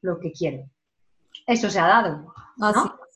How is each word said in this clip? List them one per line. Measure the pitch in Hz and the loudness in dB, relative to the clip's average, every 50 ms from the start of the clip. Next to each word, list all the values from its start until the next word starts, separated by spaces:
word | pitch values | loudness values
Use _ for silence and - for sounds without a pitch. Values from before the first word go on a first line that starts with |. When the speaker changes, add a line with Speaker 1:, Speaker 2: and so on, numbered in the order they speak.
Speaker 1:
lo | - 185 170 170 | -6 -6 -6 -4
que | - 156 | -6 -10
quiero. | - - 170 147 135 131 139 - _ _ _ _ _ _ _ _ _ _ _ _ - - - | -8 -4 -6 -6 -6 -8 -14 -18 _ _ _ _ _ _ _ _ _ _ _ _ -20 -10 -4
Eso | - 233 226 220 196 | -2 -2 0 0 -2
se | 180 185 | 0 2
ha | 165 | 4
dado, | 180 214 233 214 170 147 147 151 - - - - - - | 6 6 4 4 0 -4 -8 -12 -16 -20 -20 -20 -16 -8
¿no? | 247 208 | -2 0
Speaker 2:
Ah, | 208 208 233 - | 0 2 2 0
sí. | - - - - - _ | -2 -6 -14 -20 -20 _